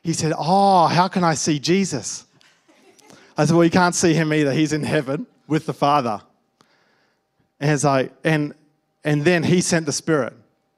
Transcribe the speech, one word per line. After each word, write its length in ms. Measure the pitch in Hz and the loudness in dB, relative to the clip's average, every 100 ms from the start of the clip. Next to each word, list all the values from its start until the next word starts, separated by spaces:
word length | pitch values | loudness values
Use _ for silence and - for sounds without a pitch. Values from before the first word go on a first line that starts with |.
He 100 | 165 | -6
said, 200 | 160 156 160 | -4 -4 -4
"Oh, 500 | 139 190 196 190 156 | 0 2 4 4 4
how 200 | 160 190 | 2 0
can 160 | 190 | 0
I 100 | 170 | 0
see 260 | 147 - 143 | 0 -2 -2
Jesus?" 680 | 123 190 190 135 98 - - _ _ _ _ _ _ _ - - - - | 0 0 0 -4 -8 -14 -16 _ _ _ _ _ _ _ -20 -20 -12 -2
I 80 | 151 | 2
said, 100 | 165 | 4
"Well, 80 | |
you 80 | 170 | 4
can't 240 | 185 175 170 | 4 2 2
see 180 | 175 | 0
him 200 | 160 156 | 2 0
either. 180 | 151 143 | 0 0
He's 220 | 135 156 | 0 -2
in 100 | 151 | -2
heaven 440 | 131 156 131 143 247 _ - | -4 -4 -4 -8 -10 _ -6
with 180 | 156 151 | -4 -4
the 80 | |
Father." 480 | 127 143 147 120 101 - _ _ _ _ _ _ _ _ _ _ _ _ - | -4 0 0 0 -6 -10 _ _ _ _ _ _ _ _ _ _ _ _ -6
And 100 | 143 | -2
it's 140 | 147 139 | 0 2
like, 260 | 135 127 _ 165 | 0 -2 _ -2
and, 280 | 156 147 - _ _ _ _ 151 | -2 -2 -10 _ _ _ _ -4
and 180 | 147 | 0
then 200 | 151 175 | 2 0
he 180 | 131 180 | 2 0
sent 240 | 196 170 147 | 0 -2 -2
the 80 | |
Spirit. 400 | - - 151 113 117 _ _ _ | -6 -2 -2 -4 -10 _ _ _